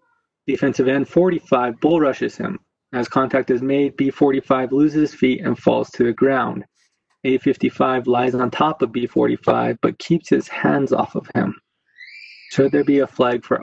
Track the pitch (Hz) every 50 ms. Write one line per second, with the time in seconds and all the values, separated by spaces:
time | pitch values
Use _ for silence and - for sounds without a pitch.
0 | _ _ _ _ _ _ _ _ _ - 131 - 143 135 - - 127 131 135 139
1 | 131 - - 170 180 185 175 151 - - 139 123 123 120 117 - - 151 170 165
2 | 151 135 120 - - - - - - - - - _ _ _ _ _ _ - 123
3 | 120 - - 135 131 123 - 131 123 - 127 120 131 135 139 143 143 139 - -
4 | 135 135 - - 147 139 135 135 - - 135 131 127 120 135 143 151 156 147 156
5 | 151 139 - - 131 127 127 - 180 123 120 - - 147 - 117 - - - -
6 | 123 120 110 - 131 135 135 127 117 104 90 95 - _ _ _ _ _ _ _
7 | _ _ _ _ - 131 131 127 - 139 127 - - 127 - - 135 131 127 127
8 | 117 123 123 120 127 127 123 123 123 113 - - 151 - - - 127 117 113 120
9 | 120 - - - 123 120 - - - - - 120 120 120 117 - - - - -
10 | - - 170 165 - - - - - - - - - 151 147 143 139 131 - -
11 | 123 - - 135 - - - - - - - - _ _ _ _ _ _ _ -
12 | - - - - - - - - - - - - 135 135 143 147 135 143 139 139
13 | 131 - - - 127 123 123 120 - - 127 -